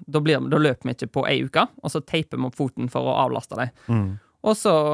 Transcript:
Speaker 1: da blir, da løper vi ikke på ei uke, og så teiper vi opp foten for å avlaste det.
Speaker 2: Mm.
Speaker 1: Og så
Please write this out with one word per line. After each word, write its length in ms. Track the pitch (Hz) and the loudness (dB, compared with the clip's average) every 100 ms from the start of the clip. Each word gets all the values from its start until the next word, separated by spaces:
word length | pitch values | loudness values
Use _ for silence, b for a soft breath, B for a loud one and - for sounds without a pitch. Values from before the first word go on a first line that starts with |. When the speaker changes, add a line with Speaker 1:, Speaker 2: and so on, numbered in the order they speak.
| - | -4
Speaker 1:
da 80 | 147 | 0
blir, 220 | 151 143 131 | 2 2 2
da 60 | 147 | 2
løper 240 | 151 127 | 2 0
vi 120 | 127 127 | -4 -6
ikke 160 | 113 | -4
på 120 | 147 131 | -2 0
ei 140 | 135 | 0
uke, 180 | 135 156 - - | 0 0 0 -2
og 100 | - | -6
så 80 | 160 | -6
teiper 340 | - 165 156 127 | -2 -4 -2 -4
vi 60 | 131 | -4
opp 100 | - | -4
foten 340 | 135 - 123 | -6 -4 -6
for 120 | 127 | -2
å 120 | 127 113 | 0 2
avlaste 320 | 131 113 - - | 0 -2 -6 -6
det. 140 | 123 - b | -6 -6 b
Speaker 2:
Mm. 320 | 117 98 101 b b | 0 0 -4 b b
Speaker 1:
Og 140 | 214 214 | 0 2
så 180 | 214 160 151 | 4 4 4